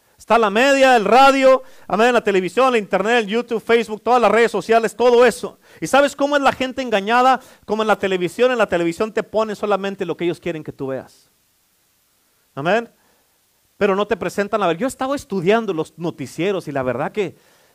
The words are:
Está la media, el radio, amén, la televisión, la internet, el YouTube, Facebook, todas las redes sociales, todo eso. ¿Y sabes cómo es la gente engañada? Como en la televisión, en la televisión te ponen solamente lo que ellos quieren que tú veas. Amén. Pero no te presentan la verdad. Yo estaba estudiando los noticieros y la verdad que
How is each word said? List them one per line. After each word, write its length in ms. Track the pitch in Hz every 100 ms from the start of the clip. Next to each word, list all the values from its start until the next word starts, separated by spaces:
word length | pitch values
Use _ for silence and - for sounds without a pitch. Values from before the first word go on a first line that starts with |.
| _ _
Está 220 | - 233
la 100 | 214
media, 460 | 214 277 277 262 240
el 80 |
radio, 580 | 185 247 277 269 262 262 - - -
amén, 280 | 190 240
la 100 | 233
televisión, 480 | 208 196 175 - 262
la 60 | 240
internet, 480 | 185 185 208 240 196
el 20 |
YouTube, 340 | 226 240 220
Facebook, 400 | - 233 214 214
todas 200 | 220 247
las 100 | 208
redes 200 | 220 226
sociales, 440 | 202 214 226 220 -
todo 300 | 247 240 247
eso. 340 | - - - _ -
¿Y 60 | 160
sabes 280 | 269 285 -
cómo 220 | 277 294
es 40 |
la 120 | 262
gente 280 | - 262 254
engañada? 600 | 247 208 202 240 254 254 - _ -
Como 180 | 214
en 60 | 220
la 100 | 196
televisión, 500 | 196 185 170 - 254
en 80 | 240
la 100 | 196
televisión 440 | 175 170 160 220
te 120 | 214
ponen 340 | - 214 220 202
solamente 480 | 208 190 196 196 175
lo 100 | 151
que 80 |
ellos 160 | 175 165
quieren 240 | 170 156
que 80 | 151
tú 160 | - 135
veas. 420 | 131 - _ _ _ _ _ _ _ _ _ _ _ _ _ _ 131
Amén. 340 | 160 226 233 _ _ _ _ _ _ _ _ _
Pero 180 | 196
no 140 | 190 208
te 80 | 208
presentan 460 | 180 - 202 214
la 60 | 180
verdad. 120 | 165
Yo 80 | 254
estaba 300 | - 262 277
estudiando 560 | - 196 165 226 214
los 240 | 160 - -
noticieros 720 | 165 - 127 - 190 185 151
y 20 |
la 120 | 139
verdad 280 | 127 120 175
que 240 | 208 170 - _ _ _